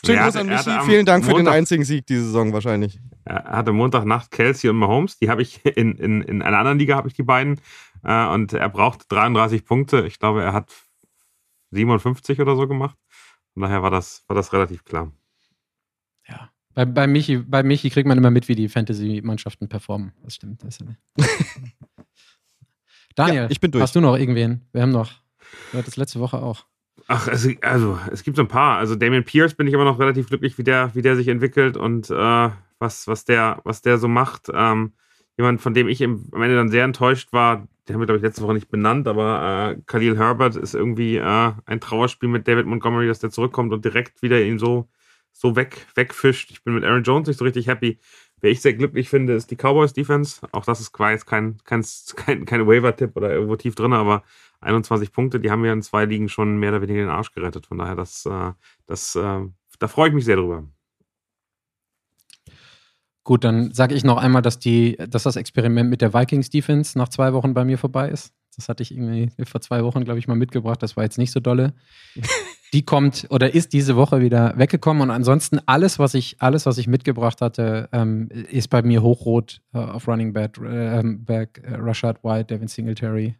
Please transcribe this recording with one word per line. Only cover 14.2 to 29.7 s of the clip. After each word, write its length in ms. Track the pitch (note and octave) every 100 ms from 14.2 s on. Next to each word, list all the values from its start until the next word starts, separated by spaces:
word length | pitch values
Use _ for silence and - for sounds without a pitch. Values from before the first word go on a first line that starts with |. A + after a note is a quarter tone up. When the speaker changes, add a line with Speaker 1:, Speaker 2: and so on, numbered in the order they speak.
| _
Speaker 2:
war 80 | G2
das 180 | F#2+
relativ 300 | G2 F#2 F2 _
klar. 260 | E2+ D#2 D2 _ _ _ _ _ _ _ _ _ _ _
Speaker 3:
Ja. 220 | - A#2 _ _ -
Bei, 100 | B2
bei 220 | B2 C#3
Michi, 300 | C#3+ D3 B2+
bei 260 | B2 C3+
Michi 260 | C3+ C#3 C3+
kriegt 180 | C#3+ C#3
man 100 | B2+
immer 100 | B2+
mit, 160 | B2 -
wie 60 | A2+
die 140 | G#2+
Fantasy-Mannschaften 1000 | - G#2+ G#2 G#2+ G#2 A2+ G#2+ - - G2+
performen. 440 | G#2 - G2+ G2 _
Das 120 | A#2+ -
stimmt. 280 | G#2 A2
Das 160 | - -
ist 60 | G#2
ja 380 | A2+ _ - D3
Speaker 1:
<laughs> 0 | A4 - - B2+ _ - _ _ _ _ _ _ _ _ _ _ _ _ -
Speaker 3:
Daniel, 280 | D#3+ D3
Speaker 1:
Ja, 60 | A#2
ich 100 | C#3+
bin 120 | F3+
durch. 100 | C3+
Speaker 3:
hast 140 | B2+ E3+
du 60 |
noch 140 | D#3+ B2+
irgendwen? 460 | C3 A#2+ A#2 A#2+ _
Wir 100 | A#2+
haben 80 | B2
noch, 200 | B2+ A2 - _ _ - - -
du 60 | B2+
hattest 200 | A#2+ B2+
letzte 220 | C#3 A#2+
Woche 180 | B2 B2
auch. 240 | B2 A2 _ _ _ _ _
Speaker 2:
Ach, 180 | B2 A#2+
es, 180 | A#2+ B2 B2+
also, 360 | A2 B2+ A2 F#2 F#2
es 120 | -
gibt 120 | - C#3
so 60 |
ein 40 | A#2
paar. 280 | B2+ C#3+ G#2
Also 180 | G#2+ A2
Damian 280 | A#2 B2+
Pierce 300 | A#2+ D3+ D#3+
bin 120 | D#3
ich 60 | D3